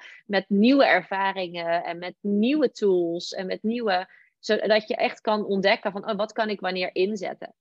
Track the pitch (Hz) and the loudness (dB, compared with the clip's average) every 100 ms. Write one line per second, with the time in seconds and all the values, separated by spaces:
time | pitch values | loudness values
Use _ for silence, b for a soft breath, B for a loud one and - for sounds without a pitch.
0 | B B - 202 196 202 226 277 254 175 | B B -4 -2 0 4 6 6 6 4
1 | 170 190 196 190 180 175 170 170 170 170 | 0 -2 -2 -2 -6 -6 -2 -2 -2 -8
2 | 180 - 208 202 226 302 262 - 208 180 | -10 -8 -2 2 2 2 0 0 2 2
3 | 170 170 - - 185 185 214 240 226 180 | 2 -4 -6 -8 -6 -4 -4 -2 0 -2
4 | 185 b b _ - 214 202 214 214 - | -2 b b _ -2 0 2 0 0 -2
5 | 240 - - 214 202 196 190 185 208 190 | -2 -2 -4 -2 0 0 2 2 0 -6
6 | - 202 214 - 214 202 185 185 180 - | -6 -4 -4 -4 -4 -2 -4 -4 -4 0
7 | 185 214 180 - - _ | -2 -2 -8 -10 -14 _